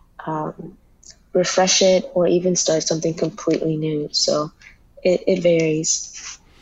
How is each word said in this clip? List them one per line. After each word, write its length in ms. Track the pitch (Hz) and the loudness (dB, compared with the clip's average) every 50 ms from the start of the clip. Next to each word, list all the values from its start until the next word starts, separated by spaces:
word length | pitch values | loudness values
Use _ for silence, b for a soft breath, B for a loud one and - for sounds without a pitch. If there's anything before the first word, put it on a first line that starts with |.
| B B _ - - | B B _ -14 -10
um, 500 | 160 160 156 156 160 - - 165 - - - _ _ _ _ - - - _ _ _ | -8 -6 -6 -6 -8 -10 -12 -16 -18 -18 -20 _ _ _ _ -20 -20 -20 _ _ _
refresh 500 | - 180 180 - - 185 185 180 - - | 0 0 0 2 2 2 2 4 4 4
it, 280 | 196 185 185 175 - - - | 4 4 4 4 2 0 -2
or 120 | 180 175 | 0 2
even 300 | - 175 175 175 185 180 | 2 2 2 2 0 0
start 260 | - - - 160 160 | 0 0 0 0 0
something 320 | - - 165 160 160 165 160 | 0 -2 -4 -2 -2 -4 -2
completely 600 | 170 165 160 - - - 165 160 - - 160 156 | -2 -4 -4 -4 -4 -2 -2 -2 0 0 -2 -2
new. 320 | 156 156 156 156 151 151 160 | -2 -2 -2 -2 -4 -4 -4
So 380 | - - - - 147 147 151 160 - B B B B B B _ _ - | -2 -2 0 0 0 0 -2 -6 -10 B B B B B B _ _ -2
it, 200 | - 185 180 - - | 0 0 0 2 2
it 160 | - 190 180 | 0 0 2
varies. 960 | 165 175 170 165 160 160 156 156 165 - - - - - - - - - - - _ B B B | 4 4 4 4 2 2 0 0 -2 -2 -4 -4 -6 -12 -16 -16 -16 -16 -16 -18 _ B B B